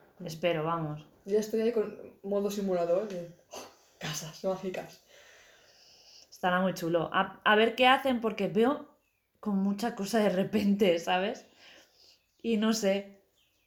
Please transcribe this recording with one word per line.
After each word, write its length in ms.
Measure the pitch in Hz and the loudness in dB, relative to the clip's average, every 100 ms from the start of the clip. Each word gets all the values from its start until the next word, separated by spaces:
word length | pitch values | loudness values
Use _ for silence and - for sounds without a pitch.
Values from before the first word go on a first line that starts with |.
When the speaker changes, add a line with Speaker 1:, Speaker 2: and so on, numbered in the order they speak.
| _ _ | _ _
Speaker 1:
Mm. 60 | 175 | -12
Speaker 2:
Espero, 360 | 160 175 165 | -4 -2 0
vamos. 420 | 156 170 156 151 - _ | 0 -2 -4 -8 -14 _
Speaker 1:
Ya 160 | - 208 | -2 -2
estoy 220 | 214 220 | 0 0
ahí 100 | 226 | 0
con 240 | 240 208 - - - | 0 -2 -6 -18 -14
modo 280 | 196 202 202 | -4 -2 -2
simulador 580 | 202 196 180 170 175 214 | -2 -2 0 2 0 0
de, 260 | 185 170 - _ | -6 -10 -16 _
"Oh, 160 | - - - _ _ | -18 -18 -20 _ _
casas 460 | 160 156 160 - | -8 -8 -10 -6
mágicas". 580 | 190 180 190 185 170 - _ - - - - - _ - - - - - - | -4 -4 -4 -8 -10 -16 _ -20 -20 -20 -20 -20 _ -20 -20 -20 -20 -20 -20
Speaker 2:
Estará 300 | - 185 180 | -4 0 2
muy 140 | 190 | 0
chulo. 360 | 175 165 170 160 | -2 -2 0 0
A, 280 | - 196 - | 0 -2 -2
a 120 | - 214 | 4 4
ver 180 | 226 | 4
qué 120 | 226 254 | 4 4
hacen, 320 | 262 269 247 | 4 2 -2
porque 260 | 226 208 190 | -2 -2 -2
veo 400 | 165 233 294 - _ _ _ _ _ | 2 2 2 -6 _ _ _ _ _
con 160 | - 196 | -4 0
mucha 380 | 196 202 233 233 | 0 0 -4 -4
cosa 220 | 196 226 | -2 2
de 80 | 208 | 2
repente, 680 | 180 196 214 202 202 208 170 | 2 0 0 2 4 4 4
¿sabes? 460 | 170 180 196 262 - _ - - _ _ - _ _ _ | 2 0 0 -4 -12 _ -20 -20 _ _ -20 _ _ _
Y 140 | 226 226 | -2 2
no 140 | 220 | 2
sé. 500 | 220 196 196 196 - _ _ _ _ | 2 2 0 -2 -14 _ _ _ _